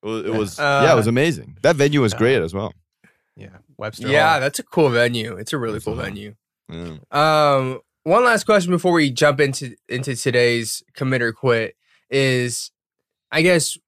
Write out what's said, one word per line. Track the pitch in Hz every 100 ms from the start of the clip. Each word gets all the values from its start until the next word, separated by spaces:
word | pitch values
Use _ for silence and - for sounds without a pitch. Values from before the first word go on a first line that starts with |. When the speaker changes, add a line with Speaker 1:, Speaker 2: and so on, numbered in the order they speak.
Speaker 1:
It | 101
was, | 110
it | 101
Speaker 2:
Yeah. | 110
Speaker 1:
was, | 104 -
Speaker 3:
Uh, | 143 143
Speaker 1:
yeah, | 139
it | 139
was | 107
amazing. | 120 156 127 - 92
That | 139 160
venue | 143 147
was | 120
Speaker 2:
Yeah. | 90
Speaker 1:
great | 113 131
as | 82
well. | 95 104 - _ _ _ _ _ _
Speaker 2:
Yeah, | 98 - _ _
Webster | 110 107 127
Speaker 3:
Yeah, | 143 156
Speaker 2:
Hall. | 160
Speaker 3:
that's | 131 -
a |
cool | - - 151
venue. | 120 120 120 110 92
It's | 113
a | 151
really | 117
Speaker 1:
Webster | 107 113
Speaker 3:
cool | 113
Speaker 1:
Hall. |
Speaker 3:
venue. | 98 101 104 104 _ _ _
Speaker 1:
Yeah. | 82 85 80 _
Speaker 3:
Um, | 139 156 156 147 139 131 127 _ _
one | - 196
last | 247 220
question | - 208 175
before | 180 180
we | 170 147
jump | 123 147 139
into, | 143 131 131 - _
into | 127 131 120
today's | - 123 120 117 110 - _
Commit | - 135 131
or | 117
Quit | 117 131 117 110 - _ _ _
is, | 135 135 127 123 120 - _ _ _ _ _ _
I | 151
guess | 165 175 - -